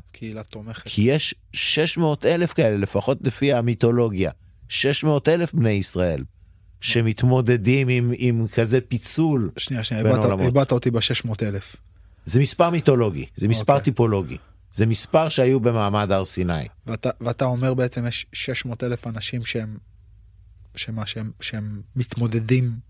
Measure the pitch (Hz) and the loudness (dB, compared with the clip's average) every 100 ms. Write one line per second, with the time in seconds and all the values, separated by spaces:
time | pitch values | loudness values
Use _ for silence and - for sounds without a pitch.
0 | - - 113 107 107 110 110 110 - - | -12 -16 -14 -14 -14 -16 -14 -14 -8 2
1 | 110 151 - - _ - - - 165 165 | 2 2 -2 -10 _ -8 -4 0 0 0
2 | 160 147 113 170 175 - 120 104 101 101 | 0 2 2 2 0 2 2 2 0 -2
3 | - 139 131 - 139 123 117 113 117 120 | -2 -2 -2 0 0 2 2 2 4 4
4 | 117 92 85 - - - - - 135 143 | 2 2 -2 -4 -20 -20 -8 -2 0 0
5 | 156 147 - 170 175 - 113 101 92 90 | 2 2 2 2 2 0 2 2 -2 -2
6 | 90 73 65 _ - - _ - - 120 | 0 -2 -6 _ -20 -20 _ -10 -2 0
7 | 113 107 123 127 120 123 101 135 127 123 | 2 2 4 4 4 2 4 2 2 0
8 | 120 120 123 113 110 - 110 127 - 120 | 0 0 0 0 0 0 2 2 0 -6
9 | - - 160 139 101 - - 127 110 110 | -4 0 2 2 -2 -6 -8 -6 -4 0
10 | 110 107 104 95 123 131 135 123 123 113 | 2 4 2 2 2 2 2 0 0 0
11 | - 131 117 107 107 98 - - - - | 0 -2 -4 -4 -4 -4 -8 -20 -20 -20
12 | - _ - 127 139 - 170 170 - 127 | -20 _ 0 2 2 2 2 4 4 4
13 | 110 76 - - 104 113 110 139 139 117 | 2 -2 -10 -2 0 0 4 2 2 2
14 | 117 101 76 76 - - _ - 110 110 | 2 2 -2 -8 -16 -20 _ 0 2 2
15 | - 160 160 147 127 135 117 117 104 104 | 0 2 2 2 4 4 2 2 2 0
16 | 101 98 95 - 90 80 64 - - 113 | 2 0 0 -2 -2 -2 -4 -12 -10 -6
17 | 127 - 120 123 127 123 131 131 123 127 | -6 -4 -6 -2 -2 0 -2 0 -2 -2
18 | 120 - - - - 123 123 113 123 120 | -6 -6 -10 -10 -8 -6 -6 -6 -6 -6
19 | 120 110 - 123 113 120 110 107 - - | -8 -10 -8 -8 -6 -6 -8 -12 -18 -20
20 | - - - _ - - - - - 110 | -20 -20 -20 _ -20 -20 -20 -14 -10 -8
21 | 101 117 110 - - 110 107 104 98 131 | -8 -8 -10 -10 -10 -8 -8 -10 -10 -6
22 | 123 - 117 113 110 127 123 113 | -6 -2 -2 -2 0 0 0 -6